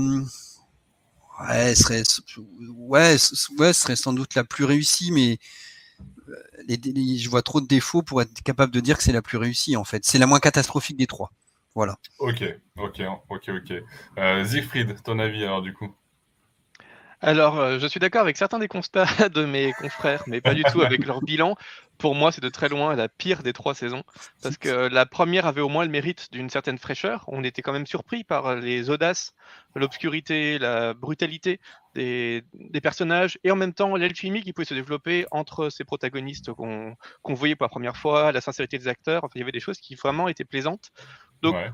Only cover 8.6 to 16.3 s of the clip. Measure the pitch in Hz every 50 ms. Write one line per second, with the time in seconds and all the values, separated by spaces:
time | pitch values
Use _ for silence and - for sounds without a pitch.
8.6 | 139 127 120 123 117 131 156 - - - 123 117 - - - 113 113 120 120 -
9.6 | - - 131 110 95 - - 107 - - - 165 131 131 143 139 - 151 - 147
10.6 | 131 - - 151 - - 147 131 131 - - - 95 - _ _ _ _ _ _
11.6 | _ _ - 110 107 98 98 - - - _ - 139 123 117 - 101 87 82 -
12.6 | _ _ - 101 101 101 - - 95 95 98 - _ - 101 92 - - 95 92
13.6 | - - 90 87 - - - - - - - 98 95 95 95 98 98 107 123 147
14.6 | 120 - - 131 117 104 101 - - 117 113 110 110 110 104 107 104 98 98 95
15.6 | 92 95 95 - 107 98 - _ _ _ _ _ _ _